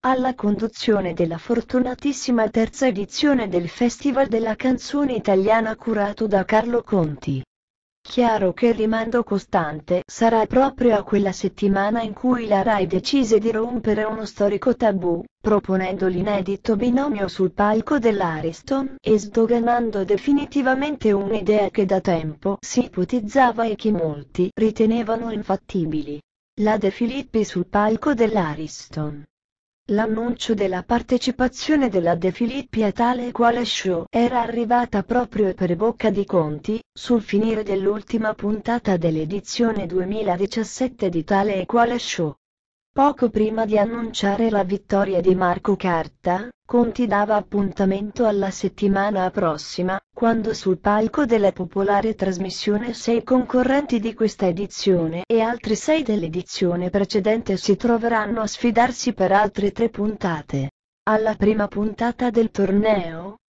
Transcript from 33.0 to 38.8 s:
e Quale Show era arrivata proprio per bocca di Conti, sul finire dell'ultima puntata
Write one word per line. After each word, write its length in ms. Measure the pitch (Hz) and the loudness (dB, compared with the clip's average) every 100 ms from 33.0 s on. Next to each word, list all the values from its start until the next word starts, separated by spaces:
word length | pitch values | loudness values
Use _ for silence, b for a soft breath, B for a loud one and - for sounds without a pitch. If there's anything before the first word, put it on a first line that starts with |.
| 240 247 240 | 0 0 -4
e 40 | |
Quale 320 | 240 233 240 233 | 0 2 2 -2
Show 400 | - 185 170 - | -4 -2 -2 -2
era 300 | 233 240 247 | 0 2 0
arrivata 640 | 233 240 226 247 240 220 | -2 -2 0 0 2 -2
proprio 500 | - 247 247 202 196 | 0 -2 0 0 0
per 220 | 180 180 175 | 0 -2 0
bocca 340 | 220 226 220 | 0 0 0
di 140 | 196 | 0
Conti, 580 | 196 185 151 151 - 220 - | 0 0 0 -4 -4 -6 -8
sul 320 | - - 240 | -12 0 0
finire 420 | - 202 226 214 | 2 0 2 0
dell'ultima 680 | 208 196 196 214 - 233 220 | -2 0 0 -2 -2 -2 -2
puntata 640 | 214 202 214 214 240 | -2 -4 -2 -2 -2